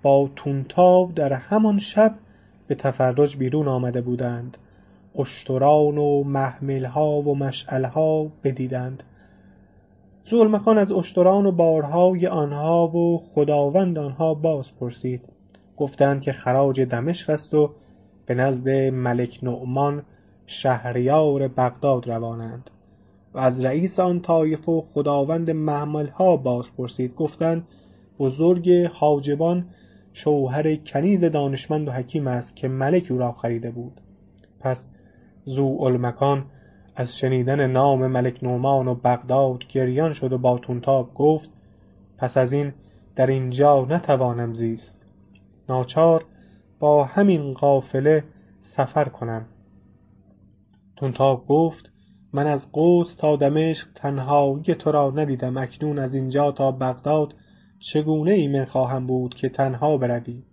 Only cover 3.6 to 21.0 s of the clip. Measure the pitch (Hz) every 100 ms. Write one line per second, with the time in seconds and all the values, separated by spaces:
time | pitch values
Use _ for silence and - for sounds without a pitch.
3.6 | 147 127 127 123 123 123 123 120 123 -
4.6 | - _ _ _ _ - 135 - - 131
5.6 | 135 151 147 147 147 143 139 139 135 -
6.6 | 139 135 127 131 151 147 147 139 139 131
7.6 | - 131 127 151 156 156 156 - 139 131
8.6 | 127 127 127 131 - _ _ _ _ _
9.6 | _ _ _ _ _ _ - 233 220 214
10.6 | 214 220 202 196 170 - 180 196 202 175
11.6 | 165 160 147 165 180 185 175 175 147 143
12.6 | 156 170 170 170 170 170 - - 147 147
13.6 | 143 170 190 160 143 135 160 156 160 151
14.6 | 131 - 123 - 127 123 - _ _ _
15.6 | _ - 143 - 139 139 139 135 - 131
16.6 | 139 135 127 120 135 170 - 151 - 151
17.6 | 147 - _ _ _ _ - 123 131 131
18.6 | 131 135 135 131 123 120 123 - 123 120
19.6 | 127 131 143 147 - _ _ _ _ -
20.6 | 135 123 120 120